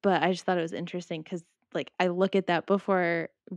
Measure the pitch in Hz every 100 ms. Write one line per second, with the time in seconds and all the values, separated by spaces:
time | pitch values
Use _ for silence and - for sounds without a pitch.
0 | 202 170 170 180 - 180 165 107 170 180
1 | 175 165 156 180 _ _ _ 165 135 -
2 | 180 175 196 196 180 170 - 196 - 185
3 | 175 170 165 _ -